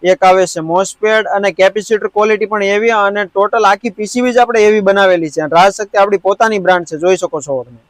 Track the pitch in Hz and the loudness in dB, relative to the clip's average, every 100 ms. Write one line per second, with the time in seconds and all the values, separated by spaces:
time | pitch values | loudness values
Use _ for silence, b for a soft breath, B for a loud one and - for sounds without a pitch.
0 | 180 185 185 185 185 170 160 180 196 - | -2 2 4 4 0 -4 -2 -2 -2 -4
1 | 214 220 202 202 202 170 190 208 202 214 | -2 0 -2 -2 -2 0 0 0 -4 -4
2 | 214 208 214 208 208 208 196 208 226 220 | -2 -2 0 0 -2 -4 -2 0 0 0
3 | 202 208 190 196 202 233 202 202 240 202 | 0 -2 -4 -2 0 2 2 0 -4 -8
4 | 208 247 254 240 233 220 214 214 196 196 | -6 -4 0 2 2 2 2 2 2 2
5 | 190 180 156 156 151 165 196 196 208 208 | 2 2 -2 -6 0 2 2 0 -4 0
6 | 202 196 185 196 220 208 180 180 165 156 | 0 0 0 0 0 0 0 0 -2 -2
7 | 180 185 180 156 139 135 120 120 | 0 0 -2 -6 -6 -8 -8 -18